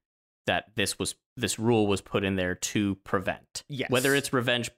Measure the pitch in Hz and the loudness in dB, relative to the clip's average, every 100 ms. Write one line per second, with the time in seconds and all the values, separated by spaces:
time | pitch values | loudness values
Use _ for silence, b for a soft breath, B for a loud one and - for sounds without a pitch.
0 | _ _ _ _ - 90 - - 95 - | _ _ _ _ -2 -2 -2 -2 -2 -2
1 | 95 - _ - 110 - 110 117 104 95 | -6 -6 _ -6 -4 0 2 4 4 0
2 | - 107 98 95 90 90 - 113 101 98 | 0 -2 0 0 -2 -4 -2 0 0 -2
3 | - 98 92 - _ - - 147 - 123 | -4 -4 -2 -6 _ -14 -10 -6 0 2
4 | 135 139 135 131 120 123 117 | 4 2 2 0 2 0 -2